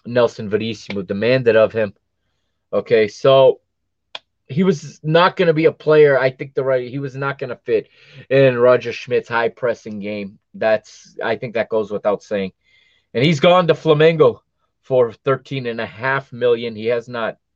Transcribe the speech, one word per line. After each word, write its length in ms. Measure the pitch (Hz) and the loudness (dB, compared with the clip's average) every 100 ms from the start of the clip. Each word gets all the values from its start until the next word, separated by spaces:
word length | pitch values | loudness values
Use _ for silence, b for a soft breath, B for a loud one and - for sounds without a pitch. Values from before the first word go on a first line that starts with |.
| 113 | -4
Nelson 440 | 120 117 - 107 | 0 0 -2 -6
Verissimo 540 | 104 113 110 - 98 | -4 -4 -10 -10 -10
demanded 520 | 90 101 113 131 117 110 | -8 -4 -2 0 2 2
of 160 | 107 | 2
him. 220 | 113 104 - _ _ _ _ _ _ _ | 0 -6 -8 _ _ _ _ _ _ _
Okay, 340 | 101 - - 110 | -6 0 0 0
so 540 | - 143 135 131 - _ _ _ _ _ - _ _ - | 0 2 4 4 2 _ _ _ _ _ -20 _ _ -8
he 160 | 139 | -2
was 360 | 190 151 143 - | 0 -2 -6 -12
not 340 | 151 170 185 185 | 0 2 2 2
gonna 160 | 175 | 0
be 120 | 151 160 | 2 0
a 60 | |
player. 480 | - 151 156 147 131 | 0 2 4 6 4
I 100 | 131 | 0
think 240 | 135 139 | -4 -10
the 100 | 143 | -6
right, 260 | 135 127 123 | -2 -2 -4
he 100 | 135 | -10
was 160 | 139 135 | -10 -8
not 220 | 139 139 | -8 -8
gonna 180 | 127 120 | -10 -10
fit 340 | - 110 - B B 135 B | -4 -2 -4 B B -18 B
in 280 | 135 135 120 | 4 4 4
Roger 340 | 123 123 117 | 4 4 0
Schmidt's 380 | 110 - 117 113 | -10 -4 -4 -2
high 200 | 117 117 | -2 -2
pressing 500 | - 123 104 110 107 | -2 -4 -4 -8 -12
game. 400 | 104 107 98 110 _ | -10 -10 -12 -16 _
That's, 640 | 98 110 107 - - - - | -4 0 0 -4 -20 -20 -10
I 140 | 117 110 | -6 -6
think 160 | 123 | -6
that 160 | 110 104 | -6 -4
goes 200 | 110 101 | -4 -4
without 320 | 101 107 98 | -4 -4 -4
saying. 300 | - 101 95 - _ _ _ _ _ | -4 -8 -8 -12 _ _ _ _ _
And 100 | 113 | -2
he's 160 | 151 143 | 0 2
gone 280 | 175 180 165 | 4 4 2
to 60 | |
Flamengo 680 | 147 160 151 160 160 131 107 _ _ _ _ | 0 2 4 4 4 2 0 _ _ _ _
for 320 | - 127 117 | -2 0 0
thirteen 540 | - 139 135 - 135 120 | -2 -4 -4 -6 -10 -8
and 120 | 117 | -8
a 60 | 104 | -10
half 480 | 98 131 139 - | -8 -4 -4 -6
million. 420 | 120 120 117 117 107 | -4 -2 -2 -4 -6
He 120 | 113 | -4
has 200 | 120 117 | -4 -6
not 300 | 120 107 - _ | -8 -8 -8 _